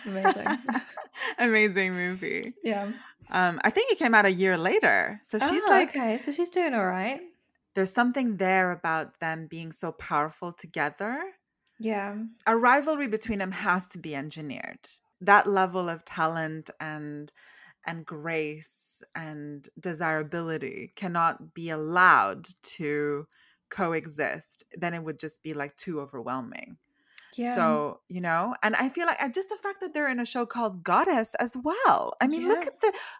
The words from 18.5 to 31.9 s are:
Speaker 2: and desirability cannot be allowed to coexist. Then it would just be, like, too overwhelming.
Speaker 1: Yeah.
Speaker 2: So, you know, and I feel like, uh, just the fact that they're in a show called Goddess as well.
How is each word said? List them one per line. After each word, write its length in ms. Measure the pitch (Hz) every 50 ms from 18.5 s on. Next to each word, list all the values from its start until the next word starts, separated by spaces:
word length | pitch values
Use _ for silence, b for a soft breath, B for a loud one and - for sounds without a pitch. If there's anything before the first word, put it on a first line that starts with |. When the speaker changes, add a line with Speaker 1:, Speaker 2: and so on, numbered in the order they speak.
| 151 156 160 - - - - - - - - _ -
Speaker 2:
and 520 | 165 160 156 151 147 147 147 147 143 139 - _ 156
desirability 1120 | - 180 165 151 175 160 156 156 151 147 180 170 165 165 160 151 139 - - - - - _
cannot 600 | - 202 180 170 175 165 160 - - 156 160 -
be 160 | 170 165 165
allowed 760 | 156 156 151 156 170 180 185 180 151 123 98 98 92 - - - - _
to 640 | - - - - 160 147 147 147 147 147 147 143 156 b b b b b b b b -
coexist. 960 | - - 190 165 165 160 156 165 151 151 143 87 - 160 - - - - - _ -
Then 160 | 170 175 170
it 100 | 170 165
would 160 | 160 160 156 131
just 240 | 160 151 - -
be, 120 | - 160 156
like, 200 | 147 143 147 -
too 240 | - - 185 160 147
overwhelming. 760 | 139 139 - 127 117 123 127 131 120 - - - - - - - _ B B B B B B B B B B
Speaker 1:
Yeah. 200 | 240 240 240 247
Speaker 2:
So, 460 | 233 165 160 151 151 147 143 - - _ -
you 120 | 175 180
know, 320 | 175 170 165 170 185 240 - -
and 120 | - 214 220
I 120 | - 247 262
feel 160 | - 339 339
like, 160 | 339 - -
uh, 60 | 277 262
just 180 | 233 370 381 -
the 60 | 427 403
fact 180 | - 403 381 -
that 100 | 381 -
they're 160 | - 302 294 269
in 100 | 254 240
a 40 | 233
show 200 | - - 247 240
called 360 | 233 - 240 233 214 185 175
Goddess 520 | 165 185 180 233 330 392 320 233 220 - -
as 220 | - 247 233 -
well. 580 | 254 247 302 359 466 539 -